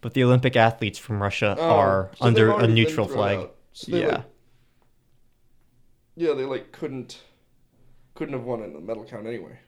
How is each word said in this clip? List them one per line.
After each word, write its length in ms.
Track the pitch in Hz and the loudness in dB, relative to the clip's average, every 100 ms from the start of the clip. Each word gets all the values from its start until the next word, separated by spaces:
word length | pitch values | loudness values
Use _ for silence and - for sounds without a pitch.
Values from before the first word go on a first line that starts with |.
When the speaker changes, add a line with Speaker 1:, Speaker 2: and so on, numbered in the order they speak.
Speaker 1:
but 120 | 120 | -2
the 100 | 135 | 2
Olympic 320 | 123 123 127 120 | 4 6 4 4
athletes 420 | 113 117 107 - | 4 2 -6 -8
from 220 | - 107 | -8 -4
Russia 340 | 101 - 107 98 | -4 -2 -2 0
Speaker 2:
Oh, 40 | 165 | 2
Speaker 1:
are 420 | 104 98 95 95 | 4 4 2 -2
Speaker 2:
so 120 | - 123 | -2 2
they've 20 | |
Speaker 1:
under 200 | 113 110 | 4 4
a 20 | |
Speaker 2:
already 140 | 107 113 | 4 4
been 80 | 113 | 4
Speaker 1:
neutral 320 | 113 110 101 | 2 0 -4
Speaker 2:
thrown 100 | 120 | -2
Speaker 1:
flag. 200 | 101 101 | -2 -2
Speaker 2:
out. 160 | 85 - _ | -6 -16 _
So 180 | - - | -20 -6
they, 100 | 175 | -4
Speaker 1:
Yeah. 60 | - | -2
Speaker 2:
like, 180 | - - _ _ _ _ _ _ _ _ _ _ _ _ _ _ _ _ _ _ - | -4 -8 _ _ _ _ _ _ _ _ _ _ _ _ _ _ _ _ _ _ -6
yeah, 180 | 151 | -4
they, 120 | 139 131 | -2 -4
like, 260 | 131 - | -8 -10
couldn't, 500 | - 156 131 123 - _ _ _ _ _ _ _ _ _ - | -12 -10 -10 -14 -18 _ _ _ _ _ _ _ _ _ -14
couldn't 180 | 156 135 | -10 -8
have 80 | |
won 200 | 117 117 | -8 -8
in 100 | 104 | -10
the 60 | 73 | -14
medal 240 | 90 110 120 | -12 -12 -12
count 220 | 113 110 | -16 -12
anyway. 320 | 117 82 62 | -12 -14 -20